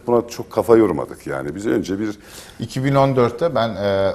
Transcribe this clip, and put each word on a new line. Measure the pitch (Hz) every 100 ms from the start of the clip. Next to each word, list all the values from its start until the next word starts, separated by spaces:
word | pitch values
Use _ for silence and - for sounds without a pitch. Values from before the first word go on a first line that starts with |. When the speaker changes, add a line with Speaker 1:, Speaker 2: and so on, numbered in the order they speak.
| -
Speaker 1:
buna | 120 117
çok | - -
kafa | 117 104 113
yormadık | 107 76 62 - 76
yani. | 69 69
Biz | 85 107
önce | 120 82 98
bir | 107 101 - - - -
Speaker 2:
İki | 117 135
bin | 135
on | 139 135 127
dörtte | 117 - 165
ben, | 123 113
e, | 95 101 98 98